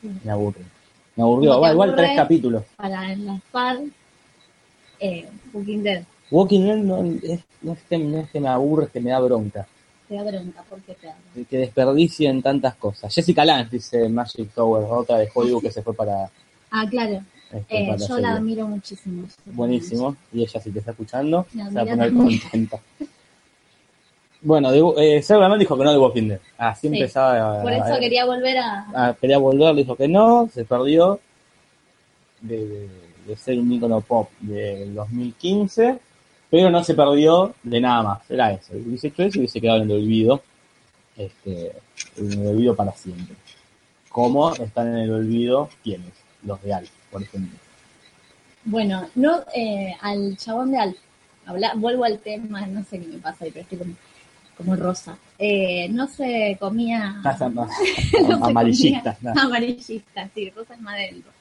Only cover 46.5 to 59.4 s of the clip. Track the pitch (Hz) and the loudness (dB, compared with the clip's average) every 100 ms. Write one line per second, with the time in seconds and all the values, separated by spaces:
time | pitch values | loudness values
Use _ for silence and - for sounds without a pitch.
46.5 | 95 98 98 90 _ _ 98 98 98 92 | -10 -6 -6 -8 _ _ -14 -12 -10 -12
47.5 | - _ _ _ _ _ _ _ _ _ | -12 _ _ _ _ _ _ _ _ _
48.5 | _ 220 220 208 190 180 247 277 339 - | _ -6 -2 -2 -4 -6 0 2 2 -4
49.5 | 247 226 202 196 180 202 202 202 190 - | -6 -6 -6 -8 -8 -8 -4 -6 -8 -8
50.5 | 226 262 269 202 185 _ _ _ _ - | -6 -2 -2 -2 -6 _ _ _ _ -14
51.5 | 180 220 226 226 254 240 214 214 214 226 | -4 -4 -2 -2 0 -2 -2 -8 -12 -10
52.5 | 202 196 196 196 190 165 - 160 165 165 | -10 -8 -10 -10 -12 -14 -14 -14 -12 -14
53.5 | 160 175 175 180 175 _ _ _ _ _ | -14 -16 -12 -12 -14 _ _ _ _ _
54.5 | _ 175 185 180 185 - 190 _ _ 208 | _ -4 -2 -2 -6 -10 -20 _ _ -2
55.5 | 202 185 180 175 226 277 - 269 233 214 | 0 0 -4 -6 -6 -6 -6 -6 -2 -2
56.5 | 190 196 220 233 233 202 202 143 135 127 | -4 -4 -4 -2 -4 -6 -4 -4 -2 -4
57.5 | - 240 - 381 - - 466 359 - - | -4 -6 -2 -2 -2 0 2 4 4 2
58.5 | 113 233 247 - 254 240 113 120 294 | 4 4 4 4 2 -2 -6 -4 0